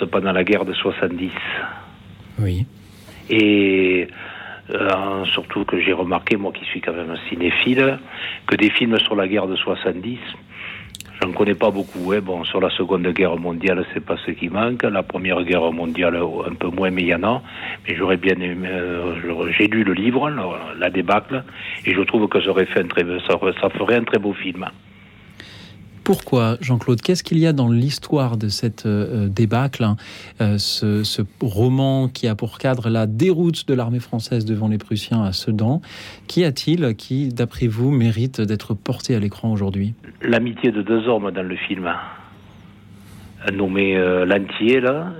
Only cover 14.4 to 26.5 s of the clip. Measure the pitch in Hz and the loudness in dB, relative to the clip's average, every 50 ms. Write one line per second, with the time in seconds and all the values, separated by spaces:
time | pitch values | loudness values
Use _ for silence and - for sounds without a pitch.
14.4 | - 85 87 104 113 120 123 117 - 110 101 95 85 - - 90 92 92 90 90 | -6 -4 -2 0 0 0 0 0 0 0 0 -2 -2 -4 -6 -4 -2 -2 0 0
15.4 | 87 87 90 85 82 82 80 82 85 82 82 90 90 85 87 85 87 82 82 85 | 0 0 2 2 2 0 0 -2 -4 -4 -2 0 0 0 0 0 -2 -2 -2 -4
16.4 | 85 87 85 - 90 90 - 95 95 92 90 92 87 87 85 85 95 107 127 135 | -6 -6 -6 -4 -4 -4 -2 0 0 0 0 0 0 0 0 2 2 0 0 -2
17.4 | - - - - - - - - - - 85 82 95 90 92 87 90 95 92 90 | -4 -10 -14 -12 -12 -12 -12 -8 -6 -6 -4 0 0 2 2 2 2 2 2 2
18.4 | 90 90 87 92 90 90 92 90 90 90 87 85 87 87 82 82 85 87 85 82 | 0 -4 -4 -4 -4 -4 -4 -4 -4 -4 -4 -4 -4 -4 -4 -4 -4 -4 -2 -2
19.4 | 87 85 85 - 107 104 110 113 104 95 87 92 104 123 123 135 143 151 147 127 | -2 0 2 2 2 4 4 4 2 2 2 2 2 2 2 2 0 0 -2 -4
20.4 | 92 87 85 - 80 76 78 82 90 90 87 92 87 95 101 107 - - 135 127 | -4 -6 -6 -8 -8 -10 -6 -2 -2 0 0 0 2 2 2 2 0 -2 -6 -6
21.4 | 131 - - - - - - - - - - 98 95 - - 113 107 95 - 98 | -6 -8 -14 -14 -12 -12 -10 -6 -4 0 0 0 2 2 2 2 2 2 2 2
22.4 | 85 98 87 95 92 - - 104 87 85 - 92 87 87 90 90 - - 87 85 | 2 2 2 2 2 2 2 0 0 0 0 0 0 0 -2 -2 0 0 0 2
23.4 | 98 95 90 - 101 95 - - 101 98 117 120 117 - - 104 98 101 95 - | 2 0 0 0 0 0 0 0 2 2 2 2 2 2 0 0 2 0 -2 -2
24.4 | - 92 87 92 92 - - - - - - - - - - - - - - - | -4 -6 -6 -6 -8 -10 -12 -14 -20 -20 -20 -20 -20 -20 -20 -20 -20 -20 -20 -20
25.4 | - - - - - - - - - - - - - - 190 - - - 135 123 | -20 -18 -18 -18 -18 -20 -20 -20 -20 -20 -16 -2 0 2 2 2 2 2 2 4
26.4 | 113 113 | 4 4